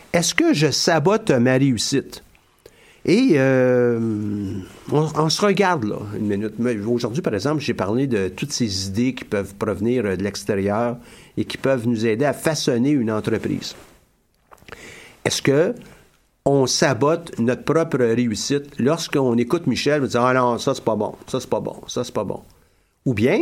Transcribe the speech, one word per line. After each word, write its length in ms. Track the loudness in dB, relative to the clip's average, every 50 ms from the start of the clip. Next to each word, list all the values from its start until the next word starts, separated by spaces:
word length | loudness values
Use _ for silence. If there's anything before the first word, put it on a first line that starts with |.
| -8 -4 -2
Est-ce 200 | 0 0 0 0
que 200 | 2 2 2 4
je 180 | 4 2 2
sabote 580 | 2 0 0 2 2 2 4 2 2 2 2 2
ma 240 | 2 4 4 4 4
réussite ? 720 | 4 4 2 2 0 -2 -2 -2 -2 -4 -4 -10 -18 -20 -20 _ _ _ _ _ _ -20 -20 _ _ -20 -20 -20 _ 0
Et, 280 | 2 2 4 4 4 4
euh, 640 | 4 4 4 4 4 4 4 4 4 4 2 2 0 0 -2 -2 -2 -4 -4 -4 -4 -4 -6 -6 -8 -10 -12 -16 -18 -6 -2
on, 160 | 0 0 0 0 0
on 140 | 0 0 0
se 160 | 0 2 2
regarde, 380 | 2 4 4 2 2 2 0 -2
là, 140 | -4 -4 -6 -8 -8 -6
une 80 | -4 -2
minute. 300 | -2 0 -2 -2 -4 -4
Mais 180 | -2 -2 -2 -2 -2
aujourd'hui, 420 | -2 -2 -2 -2 -2 -2 -4 -4
par 140 | -4 -2 -2
exemple, 260 | -2 -2 -2 -2 -2
j'ai 140 | -2 -4 -2
parlé 320 | -2 -2 -2 0 0 0
de 220 | 0 0 0 -2 -2
toutes 220 | -4 -6 -8 -6
ces 360 | -4 -2 -2 -2 -2 -4 -6
idées 260 | -4 -2 -2 -2 -2 -2
qui 120 | -4 -6
peuvent 280 | -4 -4 -4 -4 -6 -8
provenir, 520 | -6 -4 -4 -2 0 0 0 0 0 0
euh, 100 | 0 -2
de 80 | -2 -2
l'extérieur 760 | -4 -6 -6 -4 -2 -2 0 0 0 0 0 0 -2 -4 -6 -12 -18 -20 -20 -20 -10 _
et 80 | -6 -6
qui 120 | -6 -6
peuvent 300 | -4 0 0 0 0 0
nous 180 | 0 0 0 0
aider 200 | 0 0 2 0
à 80 | -2 -2
façonner 580 | -2 -2 -2 -2 0 0 0 0 2 2 2
une 200 | 2 2 0 0
entreprise. 640 | -2 -2 -2 -2 -2 -2 -2 -2 -4 -4 -6 -10 -14 -16 -20 -20 -20 _ _ _ _ _ _ _ _ _ _ _ -20 -20 _ -20 -20 -20 -20 -20 -20 -20 -20 -20 -12 _ -2
Est-ce 180 | -2 -2 0
que 320 | 2 2 2 4 2 0 -2 -6 -12 -20 -20 -20 -20 _ _ _ _ _ _ _ 0
on 220 | 2 4 4 2
sabote 720 | 2 0 2 2 2 2 2 2 2 0 0 -4 -6 -4 -2
notre 240 | 0 0 0 0 0
propre 340 | 0 2 2 2 0 0
réussite 800 | 2 2 2 2 2 0 0 -2 -4 -2 -2 -2 -4 -4 -6 -4
lorsqu'on 580 | -2 0 0 0 0 -2 -2 0 0 2 2 2
écoute 280 | 2 2 2 0 0 0
Michel, 380 | 0 -2 0 2 0 2 2 0
on 20 |
dit, « 120 | 0 0 2
Ah 140 | 2 4 4
non, 260 | 4 2 2 0 0
ça, 160 | -2 -2 -2
c'est 80 | 0 0
pas 120 | -2 0
bon, 200 | 0 -2 -4 -6 -10 -10
ça, 140 | -6 -6 -6
c'est 100 | -2 -2
pas 100 | -2 -2
bon, 160 | -2 -4 -10 -10 -14
ça, 160 | -10 -8 -8 -6
c'est 100 | -6 -4
pas 100 | -6 -4
bon. » 180 | -4 -6 -8 -12 -18 -20 _ _ _ _ _ _ _ _ _ -4
Ou 80 | -2 0
bien, 260 | 2 2 2 4 2